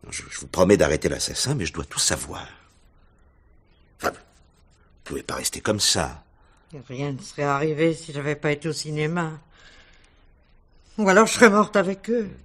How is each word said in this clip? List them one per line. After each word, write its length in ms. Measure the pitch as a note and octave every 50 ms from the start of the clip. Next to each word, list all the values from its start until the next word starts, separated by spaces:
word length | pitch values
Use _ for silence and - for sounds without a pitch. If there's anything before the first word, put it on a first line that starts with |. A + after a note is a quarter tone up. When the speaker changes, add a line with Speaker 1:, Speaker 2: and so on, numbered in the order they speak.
| - -
Speaker 1:
Je, 140 | - - - -
je 80 | - -
vous 60 | C#2+ C#2
promets 280 | - - F#2 F2+ G#2
d'arrêter 320 | F2 E2 C#2+ D2+ D2+ - F2
l'assassin, 480 | C#2+ - - - - - - B2 C#3+
mais 100 | C#3 F2+
je 60 | D#2+
dois 140 | - - C#2+
tout 120 | - - -
savoir. 480 | - - - - - - - - - - - - - _ _ _ _ - _ _ _ _ _ _ _ _ _ _ _ _ _ _ _ _ _ _ _ _ _
Enfin, 160 | _ - -
vous 80 | - - - _ _ _ _ _ _ _ _ _ _ _ _ _ _ _ _
pouvez 180 | - - C2+ -
pas 120 | - C2+
rester 260 | C2+ B1+ - - -
comme 180 | - - G#2+ G#2
ça. 460 | - - - G#2 E2 C2 - - - _ _ _ _ _ _ _ _ _ - C#3+ B2 -
Speaker 2:
Rien 240 | C3 B2+ C#3+ C#3+ C#3
ne 80 | B2
serait 220 | G2+ - - - D3
arrivé 500 | C#3+ C#3+ C#3 D3 D#3 D3+ C#3+ D#3+ E3 D#3+
si 180 | D#3 - -
j'avais 240 | C#3+ C#3+ C#3 D3 D3+
pas 160 | D3 - D#3
été 160 | D3 D3 - E3
au 60 | D3+
cinéma. 680 | C#3 - D3+ D3+ D3+ D3+ D3+ E3 F3 E3+ D#3+ D#3 D3+ - _ - - - - - - - _ - _ - _ _ _ _ _ _ _ _ _ _ _ _ _ _ - _ _ - -
Ou 100 | G#3+ F#3+
alors 180 | F#3 G3 A3+
je 60 | G#3 -
serais 140 | - B3 A3+
morte 280 | G3 G#3 G#3 G3 - G3+
avec 320 | F#3+ F3+ G3 F#3+ - -
eux. 200 | A3+ B3 G#3+ F#3+ C3 -